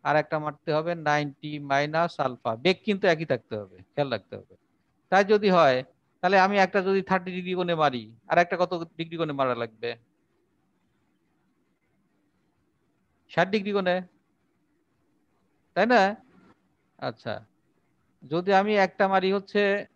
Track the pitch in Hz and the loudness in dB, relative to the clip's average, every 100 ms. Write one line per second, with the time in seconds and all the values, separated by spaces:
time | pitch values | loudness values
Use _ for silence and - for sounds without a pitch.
0 | 147 151 147 156 151 143 - 151 160 170 | 2 0 0 -4 -6 -10 -4 -2 -2 -4
1 | 151 147 147 139 151 151 143 139 147 160 | 0 0 -2 -8 -12 -10 -2 0 0 -2
2 | 170 - 135 123 123 113 135 185 - 196 | -2 -2 -6 -4 -6 -2 -2 -2 -2 0
3 | 196 160 160 127 _ 107 98 92 92 - | 2 0 -2 -4 _ -10 -10 -20 -14 -6
4 | 143 113 _ 101 95 _ _ _ _ _ | -4 -4 _ -18 -18 _ _ _ _ _
5 | _ 190 202 214 208 185 151 127 127 _ | _ 2 4 2 4 6 6 4 -4 _
6 | _ _ 180 196 185 202 185 202 185 196 | _ _ 2 4 4 4 2 0 0 -2
7 | 190 190 180 180 180 180 175 170 147 127 | 0 -2 -2 -8 -6 -4 -2 0 0 -2
8 | 107 117 _ 165 175 202 180 175 165 - | -12 -20 _ 2 2 0 -2 -4 -10 -12
9 | 165 165 160 139 135 117 117 110 117 117 | -12 -6 -6 -2 -2 -2 -6 _ -12 -12
10 | _ _ _ _ _ _ _ _ _ _ | _ _ _ _ _ _ _ _ _ _
11 | _ _ _ _ _ _ _ _ _ _ | _ _ _ _ _ _ _ _ _ _
12 | _ 302 294 _ _ _ _ _ _ _ | _ _ _ _ _ _ _ _ _ _
13 | _ _ _ - 180 214 196 202 180 180 | _ _ _ -2 0 0 -2 -4 -2 -2
14 | 180 _ _ _ _ _ _ _ _ _ | -6 _ _ _ _ _ _ _ _ _
15 | _ _ _ _ _ _ _ - 220 240 | _ _ _ _ _ _ _ -2 2 4
16 | 190 220 _ _ _ _ _ _ _ _ | 4 0 _ _ _ _ _ _ _ _
17 | 131 113 - 104 110 _ _ _ _ _ | -12 -10 -10 -10 -12 _ _ _ _ _
18 | _ _ 131 160 180 196 202 214 190 - | _ _ -6 -4 2 2 2 2 0 0
19 | 196 190 185 196 196 208 202 202 - | 2 2 2 -2 -2 -2 0 -2 -6